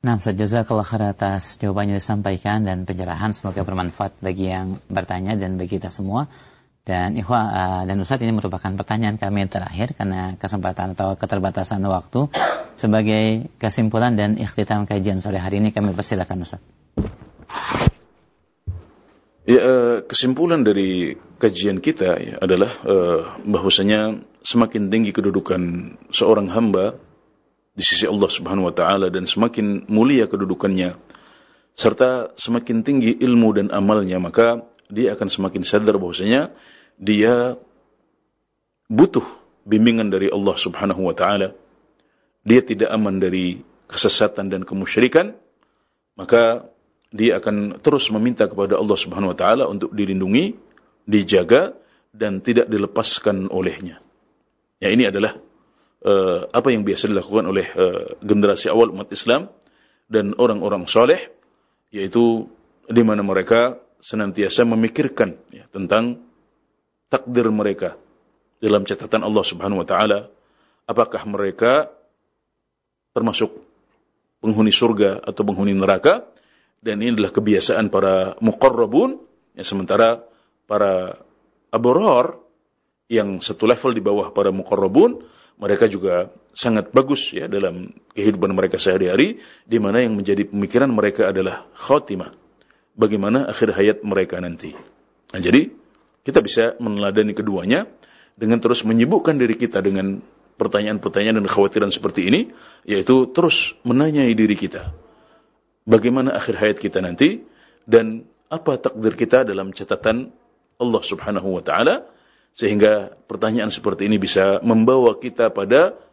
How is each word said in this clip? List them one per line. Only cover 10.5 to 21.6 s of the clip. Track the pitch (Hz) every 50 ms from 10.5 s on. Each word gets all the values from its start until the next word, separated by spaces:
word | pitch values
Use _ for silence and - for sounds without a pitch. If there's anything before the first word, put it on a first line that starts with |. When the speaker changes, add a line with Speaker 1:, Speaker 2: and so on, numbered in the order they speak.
| 107 101 90 92 90 - 92 90 90
Speaker 1:
atau | - 98 95 98 -
keterbatasan | - 92 - 98 95 95 92 - 92 - 107 98 95
waktu. | 101 95 90 - - - 123 143 147 - - - - - - - - -
Sebagai | - - 110 107 110 107 107 107 107 110 110 110 110 120 - _ _
kesimpulan | - 107 - - 113 110 110 113 117 123 120
dan | 104 104 104 107 107
ikhtitam | 120 98 - - 104 - 110 104 104 98
kajian | 104 101 92 104 98 95
sore | 90 104 95
hari | 95 90 92 95 101
ini, | 107 107
kami | 104 107 104 101 90
persilakan, | 92 101 - - 98 90 - 95 95 85 -
Ustaz. | - - _ _ _ _ _ _ _ - - - - - - - _ _ - _ - - - - - - - - - _ _ _ _ _ _ _ _ _ _ _ _ _ _ - - - - _ _ _ _ _ _ _ _ _ _ _ _
Speaker 2:
Ya, | 104 120 127
eh, | - 127 131 127 120 120 120 107 - -
kesimpulan | - - - 127 131 131 165 175 170 156 123
dari | 107 104 98 98 95 95 90 87 73 64 - - - -
kajian | _ - 110 92 87